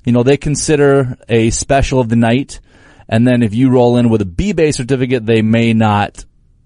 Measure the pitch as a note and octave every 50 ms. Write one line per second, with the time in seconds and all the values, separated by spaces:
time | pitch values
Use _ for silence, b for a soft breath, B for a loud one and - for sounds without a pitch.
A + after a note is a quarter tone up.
0 | - A#2+ A#2+ A#2+ A#2 C3 C#3+ C#3+ - D#3 C#3+ B2+ - - D#3+ C#3+ C#3+ C#3 C#3 C#3
1 | C3+ B2 B2+ - - - A#2 A#2 A2+ A2+ G#2+ - - - C#3 C#3 B2 - C#3 C3
2 | B2 A2 A#2 A#2 A#2 A2+ A#2 C3 C#3 - - b b b b b b b b b
3 | b - - A2+ A#2+ B2+ B2 A#2+ A#2+ G#2+ G2+ A#2 C3 C3 B2 B2+ A#2+ A#2+ A#2+ B2
4 | A#2+ A#2 A2+ A2 G#2+ F#2 E2+ - F#3 G#3 G3+ E3 D#3+ D3+ C#3+ - B2+ A#2 C#3 B2+
5 | C3+ B2 B2+ B2 A2 G#2+ A#2 A2 G#2+ A2 A2+ A2+ A#2 A#2 A2+ A2 A2 G#2+ G#2 G#2
6 | G#2 - - - - - _ _ _ _ _ _ _